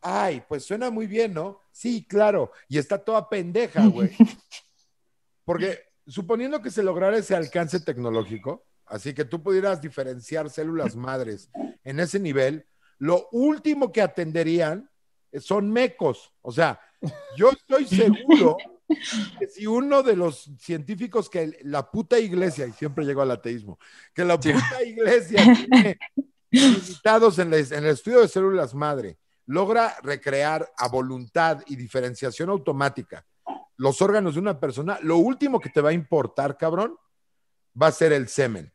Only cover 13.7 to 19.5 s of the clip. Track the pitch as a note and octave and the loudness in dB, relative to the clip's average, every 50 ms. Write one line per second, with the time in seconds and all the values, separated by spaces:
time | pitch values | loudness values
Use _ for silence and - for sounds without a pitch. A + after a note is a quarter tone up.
13.7 | D4+ C#4+ C#4 B3 - A3 G3+ F3+ - - F3 D#3+ D#3 E3+ E3 D#3+ E3 F3 E3 D3+ | -2 0 -2 -2 0 0 0 0 -2 -4 -6 -4 -2 -2 0 0 2 0 0 0
14.7 | D#3+ G3 C4 _ _ _ _ _ _ _ _ _ - C#3+ - - F#3+ G#3 G3+ G3+ | -2 -6 -10 _ _ _ _ _ _ _ _ _ -16 -16 -6 -2 -2 -2 0 0
15.7 | G#3+ A#3+ B3+ B3 B3+ _ G3 D3+ B2 - _ _ _ _ _ - A#2+ B2+ E3 D3+ | 0 0 0 0 -2 _ -2 -2 -2 -2 _ _ _ _ _ -8 0 0 0 0
16.7 | B2 - _ _ _ _ - D3+ B2+ - - - - B2 F#3 B3+ C4+ - _ _ | 0 -4 _ _ _ _ -10 -10 -10 -10 -18 -18 -4 4 4 4 4 4 _ _
17.7 | C4 C4+ D4 A3+ F#3 F#3+ A3+ G#3+ G#3+ G#3+ A#3+ C4+ - D4 G3 E3 D#3 F#3 - - | 0 0 0 2 2 4 6 4 4 2 6 6 6 8 8 4 2 2 -6 -14
18.7 | - - _ _ D#4 - - - - A3+ G#3 F#3 - - G#3 F#3+ | -20 -20 _ _ -4 -4 -4 -8 -6 -6 -6 -8 -8 -10 -10 -10